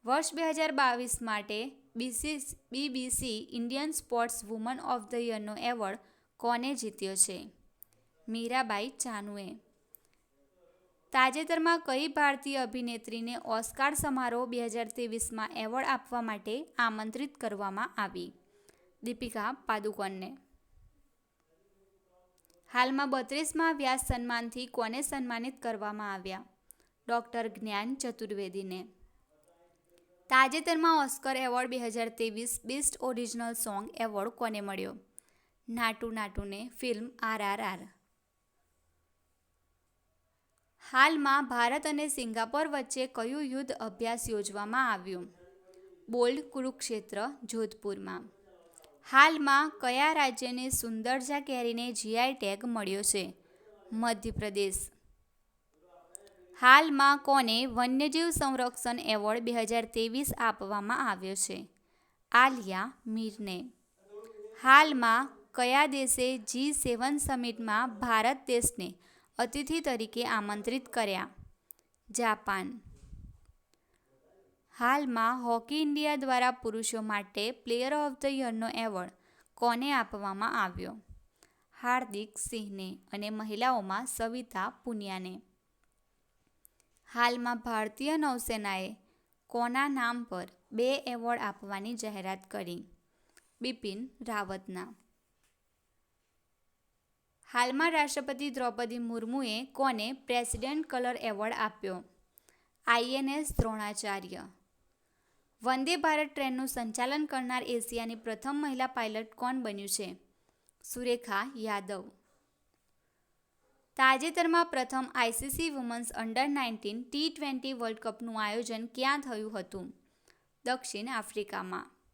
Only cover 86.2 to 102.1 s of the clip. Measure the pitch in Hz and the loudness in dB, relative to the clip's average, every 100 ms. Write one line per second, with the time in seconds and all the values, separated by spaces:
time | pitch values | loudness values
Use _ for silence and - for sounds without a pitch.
86.2 | _ _ _ _ - _ _ _ _ 240 | _ _ _ _ -20 _ _ _ _ 2
87.2 | 240 240 240 240 240 220 214 214 277 311 | 2 2 0 -2 0 0 -2 -2 0 2
88.2 | 302 247 - 226 208 190 190 220 _ _ | 2 0 -2 -2 -2 -2 -4 -10 _ _
89.2 | _ _ _ 240 240 254 285 269 240 240 | _ _ _ -2 0 2 2 2 0 -2
90.2 | 233 185 180 _ _ 220 247 277 269 240 | -6 -8 -8 _ _ 0 2 2 -2 -4
91.2 | 233 240 214 196 196 196 208 233 220 208 | -2 -2 -2 -6 -8 -6 -6 -6 -6 -6
92.2 | 190 190 190 208 175 175 - - _ _ | -6 -6 -8 -8 -6 -8 -12 -20 _ _
93.2 | _ - _ _ 240 254 208 196 262 _ | _ -20 _ _ -6 -6 -8 -8 -10 _
94.2 | 240 208 190 190 190 185 233 220 _ _ | -6 -6 -4 -8 -8 -10 -10 -16 _ _
95.2 | _ _ _ _ _ _ _ _ _ _ | _ _ _ _ _ _ _ _ _ _
96.2 | _ _ _ _ _ _ _ _ _ _ | _ _ _ _ _ _ _ _ _ _
97.2 | _ _ - 247 247 262 330 320 294 285 | _ _ -4 2 2 4 4 4 2 0
98.2 | 269 262 285 254 247 214 240 240 233 233 | -4 -4 -4 -2 -4 -2 -4 -4 -4 -4
99.2 | 220 262 254 214 262 - 269 226 214 269 | -2 -2 -2 -4 -6 0 0 0 -4 -6
100.2 | - 247 240 226 254 302 311 254 247 247 | -2 -2 0 -4 -2 -2 -2 -2 -2 -2
101.2 | 226 202 214 233 214 214 196 180 - | -4 -2 -4 -2 -2 -2 -6 -6 -10